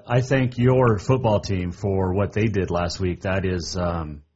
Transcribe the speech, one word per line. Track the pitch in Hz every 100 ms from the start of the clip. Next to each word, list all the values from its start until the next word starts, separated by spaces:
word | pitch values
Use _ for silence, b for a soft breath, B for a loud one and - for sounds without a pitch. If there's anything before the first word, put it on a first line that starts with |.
| -
I | 120
thank | 123 135 123 -
your | 123 127 120 101
football | - 127 110 101
team | - 95 90
for | 87 101 95 92
what | 95 95
they | 104 110
did | 98 90
last | 85 87 -
week. | 92 87
That | 95 95
is, | 92 90 78 92
um, | 87 85 78 73 -